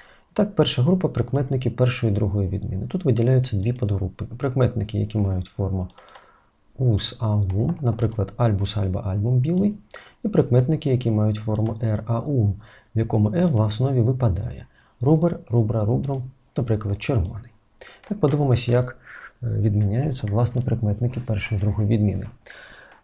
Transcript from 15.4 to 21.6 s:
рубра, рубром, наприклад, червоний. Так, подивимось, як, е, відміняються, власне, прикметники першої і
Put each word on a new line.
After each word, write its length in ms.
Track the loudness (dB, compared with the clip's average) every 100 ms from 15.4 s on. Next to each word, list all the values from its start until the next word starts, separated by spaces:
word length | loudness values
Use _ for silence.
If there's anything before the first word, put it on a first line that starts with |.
| -2
рубра, 340 | 0 2 0
рубром, 380 | 0 0 -2 -4 -8 -14 _ -4
наприклад, 460 | -2 -2 -2 -4
червоний. 480 | 0 0 0 -6 -14 -20 _ _ -20 -20 -10
Так, 120 | -2
подивимось, 480 | 2 2 2 2 2
як, 300 | 0 0 -6 -18 -20 -20 -10
е, 40 | -4
відміняються, 800 | 0 2 2 2 0 -2 -4 -2
власне, 360 | 0 0 0
прикметники 580 | -2 -2 0 0 -2 -4
першої 380 | -4 -4 -2
і 40 | -2